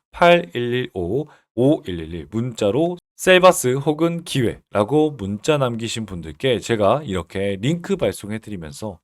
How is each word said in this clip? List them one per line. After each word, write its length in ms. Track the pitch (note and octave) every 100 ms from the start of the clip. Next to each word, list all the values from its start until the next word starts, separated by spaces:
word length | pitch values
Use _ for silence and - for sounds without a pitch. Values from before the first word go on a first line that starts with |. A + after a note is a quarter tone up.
| _
팔일일오 1160 | - F3 F3 E3+ B2 A#2+ B2 B2+ F#2+ E2+ A#2+ D#3 - _
오일일일 720 | - C3 D#3 - F2 D#2+ E2+ C#2+
문자로 640 | A2 B2+ - G#2 A2+ E3 F3 _ _
셀바스 580 | - F#3 F#3 E3+ B2+ C3
혹은 480 | D3 D3+ E3+ E3+
기회라고 880 | E3+ C#3 A2+ D2 _ G2 G#2 D3 D#3
문자 440 | C#3 G2 G#2 - D3
남기신 480 | B2+ A#2 A2+ A#2+
분들께 540 | G#2+ F#2 E2 D2+ C3+ A2
제가 440 | - A2 G2+ C3
이렇게 520 | D3 F#2 E2+ F#2+ G2 G2
링크 360 | A#2+ E3+ E3+ F#3+
발송해 440 | A#2 F#2 G2+ A2
드리면서 580 | - G2+ D#2+ D2 G#2+ F2